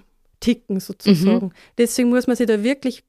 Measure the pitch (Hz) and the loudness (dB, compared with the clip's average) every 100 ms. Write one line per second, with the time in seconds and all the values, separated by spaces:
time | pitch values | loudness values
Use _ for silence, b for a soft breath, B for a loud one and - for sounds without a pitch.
0 | - _ _ _ 233 233 - 190 - - | -14 _ _ _ -2 -2 -4 -8 -8 -4
1 | 202 170 190 233 190 b b - 240 - | 2 2 4 0 -2 b b -2 0 2
2 | 240 247 247 240 226 214 226 277 254 - | 2 2 0 0 0 0 0 -2 -6 -8